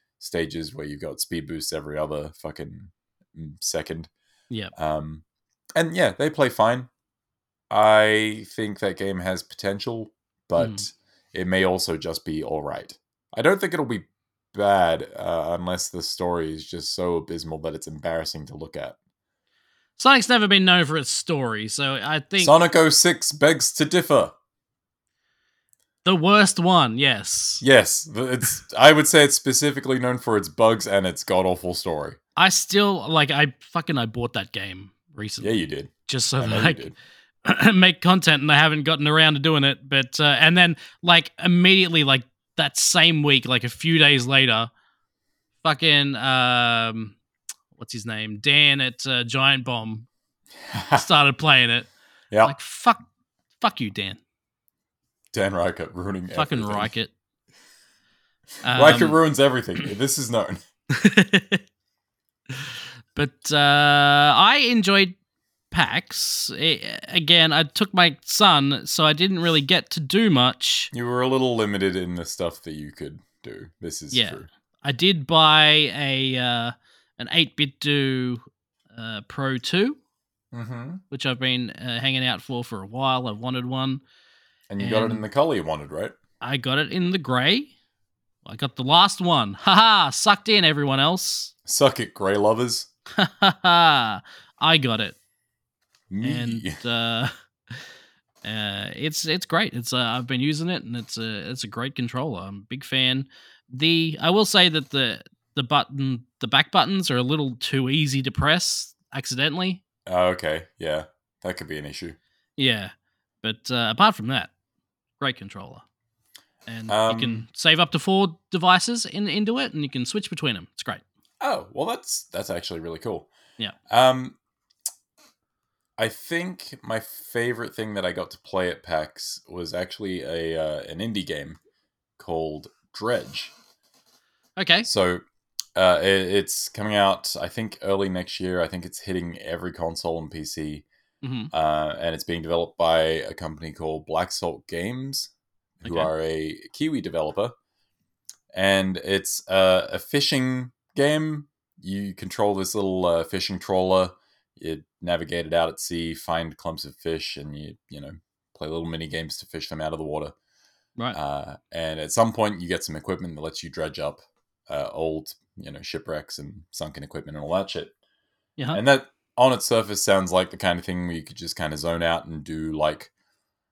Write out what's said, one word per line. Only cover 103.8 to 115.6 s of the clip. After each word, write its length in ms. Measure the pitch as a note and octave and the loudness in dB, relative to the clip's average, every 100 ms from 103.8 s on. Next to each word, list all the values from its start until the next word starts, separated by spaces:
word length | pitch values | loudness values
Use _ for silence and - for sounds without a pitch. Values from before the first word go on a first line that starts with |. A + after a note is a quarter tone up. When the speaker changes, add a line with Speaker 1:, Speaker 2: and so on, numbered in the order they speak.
| D#3+ E3 E3 D3+ | 2 2 0 0
Speaker 2:
I 100 | D#3+ | 2
will 140 | G3+ G#3+ | 4 4
say 240 | G3+ F3+ | 4 4
that 200 | D#3 C3 | 2 -2
the, 320 | C#3 A#2+ E2 - _ _ C#3+ | -2 -2 -4 -14 _ _ -8
the 60 | |
button, 600 | B2+ D3 - C#3 C3 B2 - _ | 0 0 0 -4 -4 -4 -10 _
the 80 | A#2+ | -2
back 240 | C3+ - | 0 2
buttons 400 | F#3+ D#3+ G3 F3 | 2 2 0 -2
are 60 | B2 | -2
a 40 | |
little 340 | B2 D#3 C#3 B2 | 0 -2 -4 -6
too 300 | - C3+ B2+ | -4 -2 0
easy 340 | D3+ D3 C3+ | 0 0 -2
to 80 | C3 | -4
press 640 | - C#3+ F3 - - - _ _ | 0 4 4 2 -4 -8 _ _
accidentally. 680 | C3+ - B2+ D3 E3 F#3 F#3 _ _ - | -10 -8 -4 -2 -2 -4 -4 _ _ -4
Speaker 1:
Oh, 200 | F2+ F2+ | 0 2
okay. 340 | F#2 D#2 D#2+ D#2+ - | 0 -4 -6 -8 -10
Yeah. 260 | E2 D#2 D#2 _ _ _ | -6 -6 -8 _ _ _
That 140 | F#2 F2 | -10 -10
could 100 | D2+ | -10
be 100 | D2+ | -12
an 80 | D2 | -12
issue. 280 | - E2+ E2+ _ _ _ - | -14 -14 -16 _ _ _ -2
Speaker 2:
Yeah. 320 | C3 A2 F#2 - _ _ _ _ | 0 0 -4 -16 _ _ _ _
But, 260 | A2 G#2+ - | -10 -10 -6
uh, 200 | B2 A2+ | -4 -2
apart 240 | A2+ G#3+ - | 2 2 2
from 120 | A2+ | -4
that, 220 | C3 - _ _ _ _ _ _ _ | -6 -6 _ _ _ _ _ _ _
great 160 | C#3 B2 | -6 -6
controller. 440 | G2 G2 | -12 -18